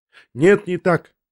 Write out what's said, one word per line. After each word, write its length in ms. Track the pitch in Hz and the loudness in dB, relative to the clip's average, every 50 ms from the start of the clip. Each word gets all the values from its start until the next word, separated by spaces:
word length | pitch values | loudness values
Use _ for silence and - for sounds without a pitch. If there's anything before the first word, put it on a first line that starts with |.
| _ _ _ _ _ _ - | _ _ _ _ _ _ -6
Нет, 360 | 117 147 190 208 208 - 180 | 0 2 2 2 2 0 -4
не 100 | 180 165 | -8 -4
так. 340 | - 185 170 147 - _ _ _ _ _ | -2 -2 -2 -2 -4 _ _ _ _ _